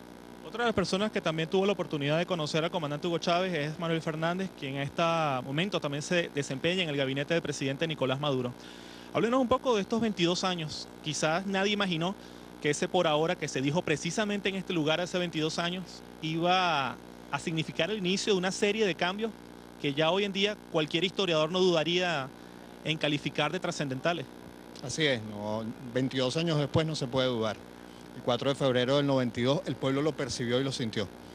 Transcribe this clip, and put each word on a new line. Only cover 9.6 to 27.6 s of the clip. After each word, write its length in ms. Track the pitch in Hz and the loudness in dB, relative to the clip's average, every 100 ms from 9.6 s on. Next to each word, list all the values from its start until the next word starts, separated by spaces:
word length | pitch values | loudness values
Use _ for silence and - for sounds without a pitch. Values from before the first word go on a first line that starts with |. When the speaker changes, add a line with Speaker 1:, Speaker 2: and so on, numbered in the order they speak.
| 269 214 | 4 2
Speaker 1:
de 60 | |
estos 180 | 185 226 | 2 0
veintidós 440 | 226 196 170 180 | 0 2 2 4
años. 440 | 190 175 151 - - - | 0 0 -4 -8 -12 -8
Quizás 420 | 156 139 156 170 196 | -4 0 2 2 0
nadie 260 | 190 202 | 2 2
imaginó 420 | 208 196 160 175 202 - - - - | 2 2 2 0 -2 -12 -16 -16 -2
que 80 | 147 | 0
ese 180 | 143 180 | 2 2
por 200 | 185 165 | 4 6
ahora 280 | 151 165 175 | 4 2 0
que 120 | 147 | -2
se 120 | 135 | 0
dijo 220 | 139 170 | 2 2
precisamente 680 | - 147 170 190 208 202 196 | 2 0 0 0 0 0 -2
en 60 | 190 | -2
este 160 | 180 | -2
lugar 300 | 170 151 160 | 0 2 2
hace 160 | 180 180 | 2 -2
veintidós 400 | 175 160 156 170 | 0 0 0 0
años 260 | 170 185 175 - - - | -2 -2 -8 -14 -16 -6
iba 760 | 160 160 175 185 180 147 127 - - - - | -4 2 4 4 4 2 0 -4 -12 -16 -6
a 80 | 143 | -4
significar 500 | 180 160 151 - 165 | -2 -2 -2 -2 0
el 80 | 214 | 0
inicio 360 | 180 190 - | 0 0 2
de 60 | 190 | 2
una 120 | 185 | 2
serie 340 | - 208 214 208 | 2 2 2 2
de 100 | 160 | 2
cambios 360 | 175 202 220 - - - - - | 0 -2 -6 -8 -16 -18 -16 -4
que 120 | 143 | -2
ya 180 | 139 160 | 2 2
hoy 140 | 190 208 | 2 0
en 60 | |
día 240 | 190 202 208 - | 0 0 -2 -2
cualquier 320 | 165 151 165 | 0 2 0
historiador 480 | 185 190 185 156 156 | 0 0 2 2 2
no 80 | 185 | 4
dudaría 680 | 185 165 151 175 180 151 131 - - - - - | 4 4 2 2 2 -2 -4 -10 -16 -16 -16 -8
en 140 | - 156 | -4 0
calificar 540 | 151 147 151 - 147 | 0 0 -2 0 0
de 80 | 180 | 0
trascendentales. 680 | 175 - 147 131 165 170 135 - - - - - | -4 -2 -4 0 0 0 -4 -12 -16 -16 -16 -12
Speaker 2:
Así 220 | 139 156 151 | -8 0 2
es, 160 | 120 | 2
no, 420 | 107 104 104 110 110 - 127 | -2 -6 -4 -4 -4 -8 -4
veintidós 460 | 123 131 131 127 160 | 0 0 2 0 0
años 220 | 170 151 | 2 2
después 260 | 139 160 160 | 2 2 0
no 100 | 151 | -2
se 120 | 127 | 0
puede 200 | 131 127 | 2 2
dudar. 300 | 117 110 98 | 2 0 -2